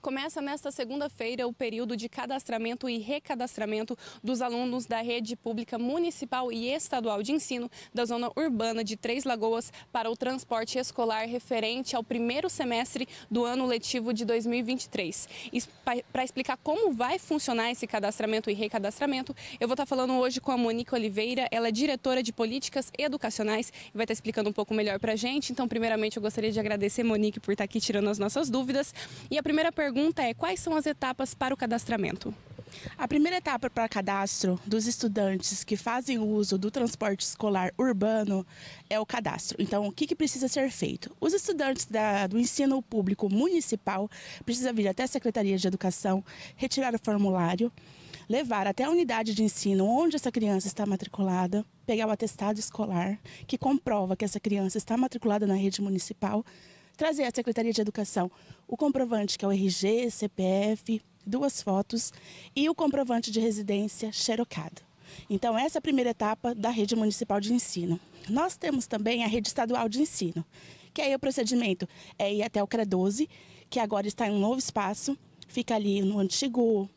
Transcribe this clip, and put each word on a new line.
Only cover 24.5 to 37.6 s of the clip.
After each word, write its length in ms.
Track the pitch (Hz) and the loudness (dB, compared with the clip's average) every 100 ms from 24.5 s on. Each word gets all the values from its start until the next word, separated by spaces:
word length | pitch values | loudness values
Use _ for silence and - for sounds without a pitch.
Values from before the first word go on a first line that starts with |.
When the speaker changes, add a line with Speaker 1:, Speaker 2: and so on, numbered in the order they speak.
Speaker 1:
pouco 200 | 214 208 | 0 0
melhor 280 | 220 214 196 | 0 0 0
pra 160 | 226 214 | 0 0
gente. 340 | 247 277 - | 0 -2 -2
Então, 160 | 247 247 | -2 0
primeiramente, 520 | 226 226 220 214 220 | 0 0 2 0 -2
eu 40 | |
gostaria 300 | 208 214 220 | -4 0 0
de 80 | 220 | 0
agradecer, 420 | 208 208 202 226 | 0 0 0 2
Monique, 380 | 233 214 208 - | 2 4 2 0
por 160 | - 202 | -2 -2
tá 80 | |
aqui 160 | 202 226 | 0 -2
tirando 280 | - 202 202 | 0 2 2
as 100 | 202 | 2
nossas 300 | 202 269 302 | 0 0 0
dúvidas. 460 | 247 254 269 285 - - - - | 0 0 0 -2 -6 -14 -14 -4
E 80 | 294 | -2
a 60 | |
primeira 300 | 302 311 320 | 2 2 2
pergunta 160 | 330 285 247 311 320 | 2 0 2 2 2
é: 120 | 247 | 0
quais 260 | - 226 349 | 0 -2 0
são 160 | - 320 | 0 2
as 80 | |
etapas 500 | 202 196 254 254 269 | 0 -2 -4 -2 -4
para 180 | - 262 | -2 -2
o 40 | 269 | 0
cadastramento? 760 | 240 226 - 226 180 190 - - - - - - - - | 0 0 0 0 -2 -2 -8 -10 -16 -18 -16 -14 -14 -6
Speaker 2:
A 120 | 247 | 0
primeira 300 | 294 320 359 | 4 4 2
etapa 320 | 320 254 247 | 0 -2 -2
para 180 | - 226 | 0 0
cadastro 720 | 208 196 196 202 - 190 180 208 | 0 0 0 0 0 2 0 0
dos 200 | 214 220 | 0 0
estudantes 800 | 240 233 202 196 190 - 196 | 0 0 2 2 2 -2 -4
que 120 | - 202 | -2 -2
fazem 420 | - 247 262 247 | 0 -2 0 0
uso 400 | 214 214 202 190 | 2 2 2 2
do 120 | 202 | 0
transporte 520 | 269 233 - 214 196 | 0 0 0 -2 0
escolar 500 | - - 220 190 | -2 -2 0 2